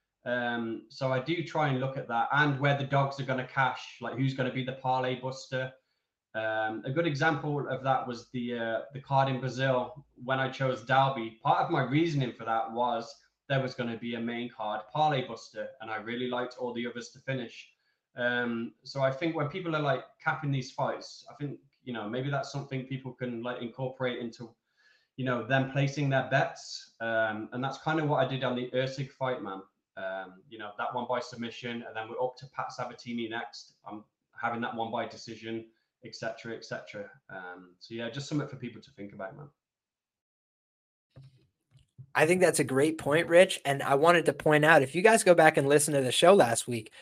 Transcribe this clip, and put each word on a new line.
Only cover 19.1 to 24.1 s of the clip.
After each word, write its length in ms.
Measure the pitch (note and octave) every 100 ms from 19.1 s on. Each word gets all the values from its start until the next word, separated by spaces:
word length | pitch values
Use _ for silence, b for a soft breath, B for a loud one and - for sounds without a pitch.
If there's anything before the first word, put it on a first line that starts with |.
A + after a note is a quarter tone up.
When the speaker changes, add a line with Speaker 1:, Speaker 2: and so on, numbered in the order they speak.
Speaker 1:
think 240 | C3 E3
when 140 | D#3+ C#3+
people 260 | F#3+ E3+
are, 80 | D#3
like, 220 | D3 C3 - _
capping 300 | D#3+ C#3+ D3
these 180 | C3+ A#2+
fights, 540 | - B2+ A2 - - -
I 60 |
think, 240 | - C#3+ - _ _
you 100 | B2+
know, 160 | A#2 G#2
maybe 220 | B2 C3+
that's 220 | C3+ C3+
something 340 | C#3 - C3 B2+
people 260 | C3+ C3
can, 300 | B2+ B2 A2+
like, 180 | A#2+ A2+
incorporate 600 | A#2 - B2+ - B2+